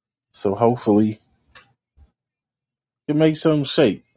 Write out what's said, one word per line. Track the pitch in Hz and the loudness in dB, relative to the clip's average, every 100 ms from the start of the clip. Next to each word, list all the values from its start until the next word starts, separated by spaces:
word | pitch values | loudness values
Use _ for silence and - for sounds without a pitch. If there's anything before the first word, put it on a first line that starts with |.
| _ _ _ | _ _ _
So | - 101 | -8 -6
hopefully | 98 117 120 - 104 107 110 _ _ _ - _ _ _ _ _ _ _ _ _ _ _ _ _ _ - | 0 0 0 0 2 0 -4 _ _ _ -20 _ _ _ _ _ _ _ _ _ _ _ _ _ _ -6
it | 151 | 0
makes | 160 151 | 0 0
something | 160 151 | 0 0
shake, | 135 - 135 92 _ | 0 0 0 0 _